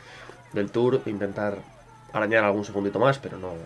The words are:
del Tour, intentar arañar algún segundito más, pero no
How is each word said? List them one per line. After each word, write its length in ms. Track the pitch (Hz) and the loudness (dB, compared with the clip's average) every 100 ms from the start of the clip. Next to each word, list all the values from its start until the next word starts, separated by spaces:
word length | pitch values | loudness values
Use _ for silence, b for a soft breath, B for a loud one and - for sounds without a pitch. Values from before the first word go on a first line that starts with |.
| B B B B - | B B B B -8
del 180 | 107 101 | -4 -2
Tour, 300 | 117 123 131 123 | 2 4 2 0
intentar 540 | 101 101 101 104 98 - - - - - | -4 -4 -2 -2 -4 -10 -20 -20 -20 -6
arañar 320 | 107 104 110 104 | -2 2 4 4
algún 200 | 104 101 | 2 0
segundito 320 | 101 101 101 | -2 0 4
más, 220 | 131 135 | 4 2
pero 180 | 95 95 | -4 -10
no 140 | 92 82 | -10 -10